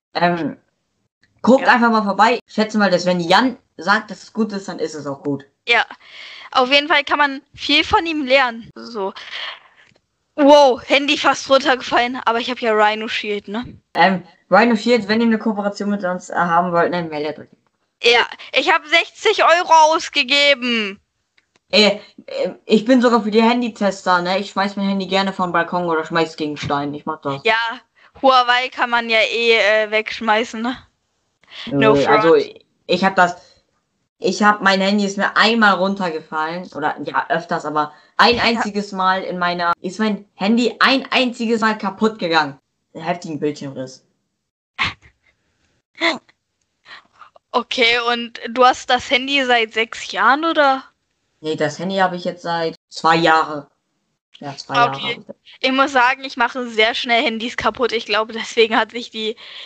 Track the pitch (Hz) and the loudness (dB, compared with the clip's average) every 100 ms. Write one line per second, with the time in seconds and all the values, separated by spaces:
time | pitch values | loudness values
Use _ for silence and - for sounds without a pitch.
0 | _ 165 175 175 151 - _ _ _ _ | _ -2 0 0 -4 -8 _ _ _ _
1 | _ _ _ _ - 262 - 240 233 220 | _ _ _ _ 4 4 6 4 4 2
2 | 202 185 220 240 - - 214 214 202 175 | 0 2 2 2 -4 -4 -2 2 2 2
3 | 180 180 165 190 254 - _ - 170 214 | 0 0 2 2 2 -4 _ -8 -2 -2
4 | 220 185 - - 214 202 190 165 160 151 | -4 -16 -10 -6 -4 -6 -10 -8 -8 -8
5 | 143 139 147 139 - _ - 233 - - | -10 -8 -6 -6 -8 _ -2 0 -2 -8
6 | - - - - - - 254 285 294 294 | -20 -20 -20 -20 -4 0 2 2 2 0
7 | 285 311 285 269 - - - 294 320 370 | 0 0 0 -2 -14 -10 -2 0 2 0
8 | 330 302 254 269 254 233 185 - 226 233 | 0 -4 2 2 2 -4 -14 -18 -14 -8
9 | 190 - - - - - _ _ _ _ | -8 -8 -16 -14 -14 -14 _ _ _ _
10 | _ _ _ - 285 294 277 233 - 269 | _ _ _ 2 6 8 8 4 0 0
11 | 285 302 302 269 - 269 285 254 - - | 0 0 0 0 2 2 2 -2 0 0
12 | 240 254 - 226 233 247 233 214 208 214 | 0 -2 -2 -2 -4 -4 0 2 2 0
13 | 226 - 214 208 202 214 254 - _ - | -6 -8 -6 -8 -6 -10 -10 -16 _ 2
14 | 185 185 - _ - 185 240 214 233 240 | 2 2 -6 _ 2 4 4 2 2 0
15 | 196 220 233 220 226 202 202 202 202 202 | 2 0 2 0 -2 -4 -4 -4 -4 -4
16 | 180 180 - - 175 170 180 170 165 175 | -4 -6 -6 -2 0 2 2 0 0 -2
17 | 165 151 151 - 127 _ _ _ _ _ | -6 -6 -8 -8 -16 _ _ _ _ _
18 | 233 240 185 - - - - 320 302 330 | 2 2 0 -6 -8 -4 0 0 0 -2
19 | 403 - 453 403 302 339 349 320 311 320 | -2 -4 -2 2 4 2 4 6 6 4
20 | - 285 254 285 285 269 247 233 202 202 | -2 -4 0 2 4 2 0 -2 -4 -8
21 | _ _ _ _ _ _ _ 185 104 85 | _ _ _ _ _ _ _ 0 0 -2
22 | - - - - 170 - - 214 214 262 | -10 -20 -12 -6 -6 -8 0 0 4 4
23 | 240 226 214 214 226 247 240 220 202 190 | 4 2 0 2 2 2 -2 -4 -4 -2
24 | 185 180 175 190 196 196 196 202 196 196 | -2 0 0 -4 -4 -4 -4 -2 -2 -2
25 | 180 190 196 185 180 170 165 180 175 160 | -2 -2 -2 -4 -2 -2 -2 -2 -2 -2
26 | 160 165 165 - 151 147 - 143 143 147 | -2 -2 -2 -4 -8 -6 -4 -4 -4 -8
27 | 156 156 143 139 220 220 226 247 _ _ | -8 -8 -6 -4 -2 -2 -2 -8 _ _
28 | _ - 269 254 240 247 254 - 247 240 | _ 0 4 4 4 2 0 -4 -2 -2
29 | 233 226 202 226 233 226 196 220 214 214 | 0 0 2 0 2 4 4 2 0 -2
30 | 220 - 226 214 240 226 233 254 - _ | -4 -6 0 0 -2 -6 -6 -8 -14 _
31 | _ _ _ _ _ - - 143 220 143 | _ _ _ _ _ -18 -6 2 4 4
32 | 131 - 165 151 - - _ _ - 180 | 4 4 4 4 2 -8 _ _ -4 0
33 | 190 190 175 - _ _ _ _ _ _ | 2 4 2 0 _ _ _ _ _ _
34 | _ - 175 196 208 202 190 190 190 208 | _ -6 -4 2 2 2 2 2 2 0
35 | 196 196 196 - 208 233 214 180 190 196 | -2 -2 -2 0 2 4 2 2 0 -2
36 | 180 156 156 156 156 175 180 - 151 - | -4 -6 -8 -6 -4 -6 -10 -6 -6 -6
37 | 147 135 - 165 - 165 151 151 147 - | -6 -6 -4 -4 -4 -6 -4 -4 -4 -8
38 | _ - 208 240 202 233 220 202 202 196 | _ 0 2 2 0 -2 -4 -6 -6 -2
39 | 185 190 - 180 175 180 175 170 185 180 | 0 0 -2 -4 -4 -2 -2 -4 -6 -4
40 | 220 202 - - 196 233 240 - 202 269 | -2 -4 -8 -6 0 2 0 2 2 2
41 | - 226 254 240 226 226 220 208 196 190 | 0 -2 -2 -2 -2 0 0 -2 -6 -2
42 | 220 220 175 165 143 139 _ _ _ - | -2 -2 -2 0 -2 -6 _ _ _ -12
43 | 165 175 165 147 151 147 139 131 131 - | -8 -6 -8 -6 -6 -6 -10 -12 -12 -14
44 | _ _ _ _ _ _ _ - - - | _ _ _ _ _ _ _ -8 -8 -8
45 | _ _ _ _ _ _ _ _ _ - | _ _ _ _ _ _ _ _ _ -6
46 | 339 294 _ _ _ _ _ _ - - | -4 -4 _ _ _ _ _ _ -20 -20
47 | _ _ - _ _ 247 226 - 233 240 | _ _ -20 _ _ -6 -4 0 2 2
48 | 233 233 233 - 240 233 247 - - 247 | 0 -2 -4 -12 -6 2 4 4 0 -2
49 | - 254 269 285 254 240 220 226 226 - | 0 -2 0 0 2 2 0 -4 -6 -6
50 | - 185 214 277 330 311 285 269 - _ | -8 0 2 2 0 2 2 2 -4 _
51 | _ _ _ _ 156 160 151 143 175 196 | _ _ _ _ -6 -2 -4 -4 -4 0
52 | 185 175 180 170 170 170 165 - _ - | 0 0 -8 -8 -6 -4 -4 -6 _ 0
53 | 156 170 165 160 151 151 - _ _ _ | 4 4 6 4 2 -6 -12 _ _ _
54 | _ _ _ - 143 131 - 135 143 135 | _ _ _ -18 -14 -14 -4 0 2 0
55 | 135 - - - _ - 262 262 285 269 | -8 -10 -14 -20 _ -6 -2 0 2 2
56 | 240 269 269 262 240 262 240 220 220 - | 2 0 -6 -4 -4 -4 -6 0 0 0
57 | 254 233 226 226 233 - 233 214 226 220 | -2 0 0 -4 -6 -4 -4 -2 -2 -2
58 | - 208 220 220 208 - 226 226 220 233 | -2 -2 -2 -8 -4 2 2 2 -2 -6
59 | 240 220 220 240 - - | -12 -8 -8 -8 -14 -20